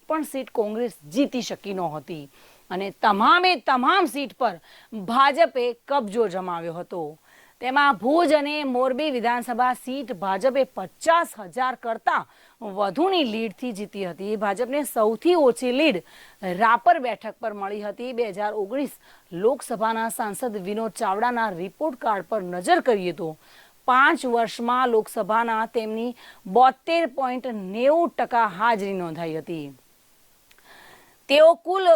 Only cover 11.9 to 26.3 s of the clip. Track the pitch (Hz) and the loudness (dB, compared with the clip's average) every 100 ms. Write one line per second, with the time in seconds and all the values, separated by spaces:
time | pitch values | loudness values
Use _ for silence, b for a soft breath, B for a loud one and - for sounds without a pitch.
11.9 | 226 - 294 - b b b 220 190 202 | -6 -2 -2 -4 b b b -10 -4 -2
12.9 | 175 359 381 269 214 226 180 247 196 208 | 0 0 2 0 -2 -6 -8 -10 -8 -10
13.9 | 202 185 170 196 214 202 202 240 277 285 | -8 -8 -8 -6 -4 -2 -2 -4 -4 -4
14.9 | - 214 226 330 349 277 240 247 247 311 | 0 0 2 2 4 4 2 0 2 2
15.9 | 185 - B B B 190 180 220 240 - | 2 -4 B B B -8 2 4 4 4
16.9 | 339 254 208 220 202 233 208 196 208 208 | 4 2 -6 -10 -10 -8 -8 -8 -8 -8
17.9 | 196 240 233 233 185 208 214 190 247 277 | -8 -8 -4 -4 -4 -4 -4 -4 -4 -6
18.9 | - b b b 170 214 269 - 220 220 | -8 b b b -2 0 0 -4 -4 -2
19.9 | 226 226 - 220 190 254 208 180 208 226 | -2 -4 -4 -6 -6 -6 -6 -6 -6 -6
20.9 | - 214 196 240 240 226 170 185 - 311 | -4 -4 0 0 0 -2 -4 -8 -6 -6
21.9 | 254 262 202 190 220 180 175 185 349 262 | -2 -2 -2 -2 -6 -4 -4 0 2 2
22.9 | 214 180 156 165 156 b b b b - | 0 0 -6 -8 -10 b b b b 0
23.9 | 254 285 330 262 233 226 - 233 247 262 | 4 4 2 0 0 -2 -4 -2 0 2
24.9 | 226 214 - 190 214 233 220 226 240 220 | 2 0 -4 -2 0 0 -2 -4 -4 -4
25.9 | 220 240 240 B | -4 -6 -10 B